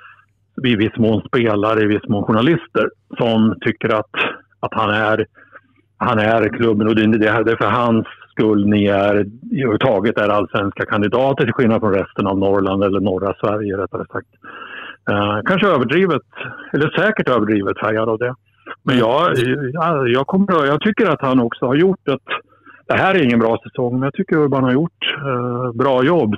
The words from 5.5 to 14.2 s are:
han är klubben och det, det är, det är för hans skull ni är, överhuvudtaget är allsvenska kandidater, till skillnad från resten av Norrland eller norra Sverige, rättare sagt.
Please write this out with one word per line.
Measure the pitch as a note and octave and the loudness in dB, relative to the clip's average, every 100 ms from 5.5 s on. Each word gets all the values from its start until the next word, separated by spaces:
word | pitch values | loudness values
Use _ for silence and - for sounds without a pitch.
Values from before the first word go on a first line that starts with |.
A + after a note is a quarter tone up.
| - _ _ _ - | -20 _ _ _ -6
han | A2+ A2 | -2 0
är | G#2+ A2+ G#2+ A2+ | 2 2 2 0
klubben | A#2 G#2+ G#2+ | 0 2 2
och | A2 | 4
det, | G#2+ A2 | 4 4
det | G#2+ | 2
är, | A2+ | 2
det | A2 | 0
är | A2+ | 0
för | G#2+ | 0
hans | A#2+ A#2+ A2+ - - - | 0 2 0 -2 -12 -10
skull | - A2 G#2 G2+ | 0 2 4 2
ni | G#2 G2+ | 2 2
är, | G2 G2+ G#2 G2+ A#2+ A#3 | 2 2 2 -2 -6 -6
överhuvudtaget | F#3+ B2+ G#2 C3 G2 A2 - | -2 0 0 2 2 0 0
är | G#2 | 0
allsvenska | G#2 F#2+ A2+ G2 - - | 0 0 -2 -4 -4 -4
kandidater, | G#2+ G#2 A#2 C3+ B2+ A#2+ | -2 0 2 0 0 -2
till | |
skillnad | - A2+ A2+ | 2 2 2
från | G#2+ | 0
resten | F#2+ F2+ - G2 | 0 -2 -4 -2
av | G2 | 0
Norrland | G2 G2 F#2+ G2 | 2 2 0 0
eller | G2+ G2 | 0 0
norra | G2 F#2 G2 - | -2 -2 -4 -4
Sverige, | A2 G#2+ G2+ G2 | -4 -2 -4 -6
rättare | F#2 F#2 F2 | -6 -8 -8
sagt. | F#2+ | -10